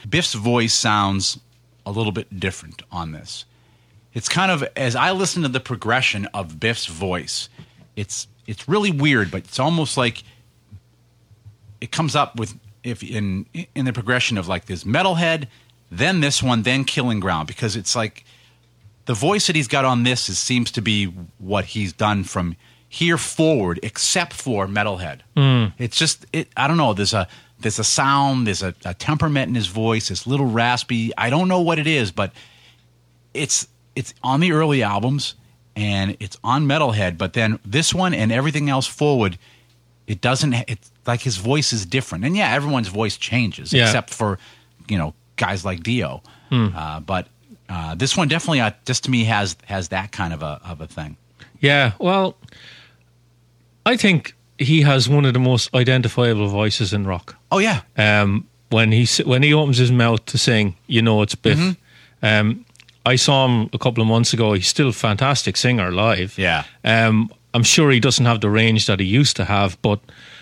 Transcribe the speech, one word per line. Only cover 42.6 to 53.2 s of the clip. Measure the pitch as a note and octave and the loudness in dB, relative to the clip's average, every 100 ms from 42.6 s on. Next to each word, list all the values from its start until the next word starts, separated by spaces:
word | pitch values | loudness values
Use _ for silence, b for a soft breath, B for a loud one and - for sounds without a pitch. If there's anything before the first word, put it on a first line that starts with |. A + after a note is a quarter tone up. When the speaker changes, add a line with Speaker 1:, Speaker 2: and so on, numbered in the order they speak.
| D3 C3 F#2+ | 0 -2 -2
Speaker 1:
voice | G#2 G#2+ - | -2 -2 -4
changes | - A#2+ A2 - - | -2 -2 -2 -4 -2
Speaker 2:
Yeah. | C3 A2+ | 2 4
Speaker 1:
except | A2+ - | 2 -2
for, | - G#2 F#2 b b b _ - | -4 -2 -4 b b b _ -6
you | G2 | -4
know, | D#2 - _ - | -4 -8 _ -6
guys | G2 G2 | -4 -4
like | F#2+ F2 | -6 -6
Dio. | E2+ B2 D2+ C2 b b - | -4 -2 -4 -8 b b -2
Speaker 2:
Hmm. | B2 G#2 E2 | 0 0 -2
Speaker 1:
Uh, | D#2 D#2 | -8 -8
but, | D2+ F#2 - _ _ - - | -6 -6 -6 _ _ -20 -12
uh, | F2 D#2+ E2 | -8 -8 -4
this | C3+ G3 | -2 0
one | D3+ | 0
definitely, | E3 - C#3+ | 0 0 0
uh, | A2 - - | 0 -2 -6
just | B2+ - | -4 0
to | |
me | A#2+ | 0
has, | A2+ G#2 G2 - | 2 0 -2 -6
has | - G2 F2 | -8 -8 -4
that | F#2+ G2+ | -6 -6
kind | - E2+ | -6 -6
of | D#2 | -6
a, | D2+ D2 F#2 | -8 -10 -12
of | D#2+ | -14
a | D#2+ | -14
thing. | - D2+ - _ B B - | -14 -14 -16 _ B B -2
Speaker 2:
Yeah, | C#3 C#3+ B2 F#2+ | 2 4 2 0
well, | F3+ F#3+ F#3 - - B B B B B _ _ | 0 2 0 -4 -18 B B B B B _ _